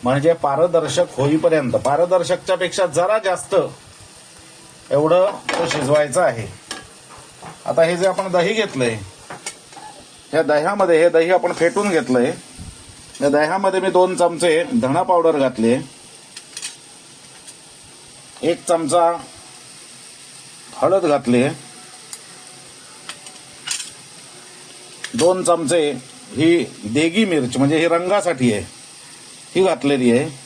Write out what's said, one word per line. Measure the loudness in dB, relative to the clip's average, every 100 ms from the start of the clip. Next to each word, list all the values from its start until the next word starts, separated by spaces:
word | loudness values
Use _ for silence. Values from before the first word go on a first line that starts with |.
म्हणजे | 0 0 2
पारदर्शक | 2 0 2 2 2 0 -2 -2 0
होईपर्यंत. | 0 2 2 0 0 -2
पारदर्शकच्या | 0 0 2 0 0 -4 -2 -2
पेक्षा | -2 -2 -2
जरा | 0 0 0
जास्त | -2 -4 -2 -2 -2 -6 -20 -20 -20 -20 -20 -20 -20 -20 -20 -20 -4
एवढं | 0 4 4 2 -2 -8
तो | -6 -4
शिजवायचं | -4 0 0 0 0
आहे. | 0 -2 -10 -14 -18 -18 -18 -20 -20 -20 -20 -20 -20 -14 -4
आता | 2
हे | 2 2
जे | 0
आपण | -2 -2
दही | 0 0
घेतलंय, | -2 -4 -2 -4 -4 -10 -20 -20 -14 -14 -16 -20 -20 -20 -20 -20 -20 -6
या | -2
दह्यामध्ये, | 0 0 0 0 2 4
हे | 4
दही | 4 4
आपण | 2 0
फेटून | 0 0 0 0
घेतलंय, | 0 0 2 2 -2 -12 -18 -18 -18 -20 -20 -20 -4
या | 0
दह्यामध्ये | 2 0 0 0 0
मी | 0
दोन | 2 2 2
चमचे | 0 2 0 2 0
धणा | -2 0 0
पावडर | 2 2 2 2
घातले, | 0 0 0 0 -4 -18 -20 -20 -20 -20 -20 -16 -16 -16 -20 -20 -20 -20 -20 -20 -20 -20 -20 -20 -20 -20 -20 -20 -20 -6
एक | -2 -2
चमचा | 0 -2 2 2 2 0 -8 -20 -20 -20 -20 -20 -20 -20 -20 -20 -20 -20 -20 -20 -20 -4
हळद | 0 2 2
घातली, | 0 2 2 2 -2 -16 -20 -20 -20 -20 -20 -20 -20 -20 -20 -20 -20 -20 -20 -18 -18 -18 -20 -20 -20 -12 -12 -12 -18 -20 -20 -20 -20 -20 -20 -20 -20 -20 -16 -10
दोन | 0 2 2
चमचे | 2 0 2 0 0 -4 -12 -20 -14
ही | 0 2 2 0 -8
देगी | -4 0 0 2
मिरच, | 0 0 -2 0
म्हणजे | 2 2
ही | 2
रंगासाठी | 0 0 0 0 0 0
आहे, | 0 -4 -16 -20 -20 -20 -20 -20 -20 -6
ही | 0
घातलेली | 2 2 0 2 4
आहे. | 2 0 -8